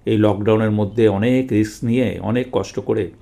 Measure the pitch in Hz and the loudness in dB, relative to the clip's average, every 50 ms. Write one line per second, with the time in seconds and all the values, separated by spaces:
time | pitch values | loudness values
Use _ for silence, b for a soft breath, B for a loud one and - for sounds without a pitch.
0 | b 110 113 107 107 104 101 95 104 110 110 107 110 107 104 104 104 95 104 117 | b -2 2 2 2 2 2 0 0 2 2 2 2 0 0 0 -2 -2 0 2
1 | 113 107 98 98 107 123 127 131 127 127 117 107 107 107 - - - 117 117 127 | 2 4 4 2 0 2 2 0 0 0 0 0 0 0 -2 -6 -2 0 0 0
2 | 127 104 92 87 92 98 113 123 127 123 - 98 98 - - - - - 113 110 | 0 -2 -2 -4 -4 -2 -2 -2 -2 -2 -2 -4 -4 -2 -8 -8 -4 -2 -2 -2
3 | 95 85 - B | -2 -4 -8 B